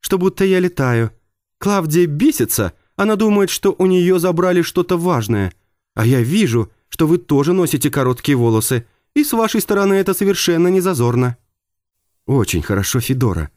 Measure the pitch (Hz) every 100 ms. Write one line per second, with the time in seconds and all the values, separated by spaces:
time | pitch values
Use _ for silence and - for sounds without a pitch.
0 | - 196 185 190 190 185 180 175 131 117
1 | 113 - _ _ _ _ 196 202 160 165
2 | 175 147 262 - 110 - 95 - _ -
3 | 202 214 214 208 196 - 196 190 185 185
4 | 175 185 175 165 185 170 160 - 175 180
5 | 175 147 107 110 92 - _ _ _ -
6 | 110 131 117 185 185 117 101 _ _ -
7 | 160 170 - 143 143 185 170 151 151 139
8 | 127 123 - 139 117 113 110 127 120 _
9 | _ - 294 226 220 233 - 196 196 196
10 | 196 190 196 190 - 165 175 185 180 165
11 | 120 120 123 123 _ _ _ _ _ _
12 | _ _ - 135 101 85 78 98 98 127
13 | 117 135 123 82 76